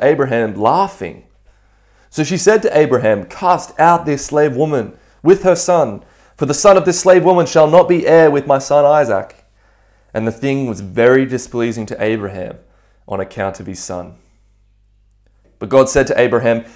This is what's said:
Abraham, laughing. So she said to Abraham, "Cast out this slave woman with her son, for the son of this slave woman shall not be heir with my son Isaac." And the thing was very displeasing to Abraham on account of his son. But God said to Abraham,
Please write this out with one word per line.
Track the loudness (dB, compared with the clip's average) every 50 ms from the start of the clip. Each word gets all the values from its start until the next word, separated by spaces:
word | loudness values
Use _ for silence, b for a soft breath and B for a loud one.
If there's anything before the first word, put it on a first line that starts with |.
| 0
Abraham, | 2 2 2 0 -2 0 -2 -2 -2 -2
laughing. | -2 0 0 2 2 0 -2 -4 -10 -14 -14 -14 -16 -20 _ _ _ _ _ _ _ _ _ _ _ _ _ _ _ _ _
So | -8 -6 -4
she | -4 -4 -2
said | 0 0 0 0
to | 0 -2 0 0
Abraham, | 0 0 0 0 0 0 -2 -2 -4
"Cast | -10 -12 -6 -2 -2 -2 -2 -4 -8 -4 0
out | 2 2 2 2 0
this | -4 -6 -6 -6
slave | -4 -2 0 0 0 0
woman | -2 -4 -2 -2 -4 -4 -6 b b b b b b
with | 2 2 2 4 2
her | 0 0 0
son, | 0 0 0 0 0 -2 -4 -10 b b b b b b b -6
for | -4
the | -4 -2
son | 2 4 4 4
of | 4 4
this | 0 -2 0
slave | 2 4 4 4 4
woman | 4 2 2 0
shall | 0 2 2 2 4
not | 4 4 4 4
be | 2 0 2
heir | 4 4 6 6 4
with | 2 0 0
my | 0 -2 -2
son | 0 0 2 2 4
Isaac." | 4 2 2 0 0 -2 -4 -6 -8 -14 _ _ _ _ _ _ _ _ _ _ _ _ _ _ _ -8
And | -6 -4 -4
the | -6
thing | -4 -4 -4 -4 -4 -4 -6
was | -8 -8
very | -12 -6 -2 2 4 4 4 4 2
displeasing | 0 -4 -8 -8 -8 -6 -6 -6 -4 -6 -8 -10
to | -10 -8 -6 -4
Abraham | -4 -4 -4 -6 -8 -10 -10 -12 -12 -14 -16 _ _ _ _ _ _ _ _ _ -10
on | -8 -8
account | -8 -8 -8 -6 -6 -6 -6 -10
of | -12 -14
his | -14 -14
son. | -12 -12 -12 -12 -12 -14 -18 _ _ _ _ _ _ _ _ _ _ _ _ _ _ _ _ _ _ _ _ _ _ _ _ _ _ _ _ _
But | -6 0
God | 2 2 2 4
said | 2 0 0 2
to | 2 0
Abraham, | 2 2 0 0 0 0 -2 -2 B B B